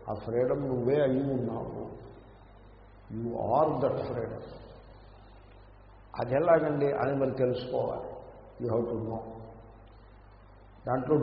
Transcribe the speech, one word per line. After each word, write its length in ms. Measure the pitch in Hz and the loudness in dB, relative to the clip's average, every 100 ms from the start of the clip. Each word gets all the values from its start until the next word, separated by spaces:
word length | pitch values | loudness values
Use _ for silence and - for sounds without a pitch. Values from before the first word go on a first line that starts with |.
| - | -8
ఆ 40 | 113 | -6
ఫ్రీడమ్ 380 | 117 117 127 143 139 | -2 0 2 0 -2
నువ్వే 300 | 127 117 147 135 | 0 2 4 4
అయి 160 | 131 139 127 | 2 0 0
ఉన్నావు. 460 | 113 113 - 117 - - - - - - - - - - - - - | -2 -4 -8 -8 -10 -12 -18 -20 -20 -20 -20 -20 -20 -20 -20 -20 -12
You 280 | 110 117 120 | -8 -6 -2
are 420 | 104 131 156 147 | 2 4 4 2
that 160 | 135 - - | 0 0 -4
freedom. 360 | - - - - - - - - - - - - - - - - - - - - - | -4 -6 -8 -12 -16 -18 -20 -20 -20 -20 -20 -20 -20 -20 -20 -20 -20 -20 -20 -12 -6
అది 140 | 120 | 0
ఎలాగండి 540 | 135 170 165 151 143 143 139 | 2 6 6 6 2 2 2
అని 140 | 127 139 | 2 2
మరి 140 | 131 127 | 2 2
తెలుసుకోవాలి. 760 | 123 120 - 131 117 - - - - - - - | 2 2 -2 -2 -2 -4 -8 -12 -16 -20 -18 -6
You 80 | 120 | 0
have 120 | 110 117 | 0 0
to 40 | 110 107 | -2 -4
know. 160 | 113 113 113 110 - - - - - - - - - - - - - 120 | -6 -8 -14 -16 -18 -20 -20 -20 -20 -20 -20 -20 -20 -20 -20 -20 -10 -2
దాంట్లో 300 | 127 123 135 | 0 2 2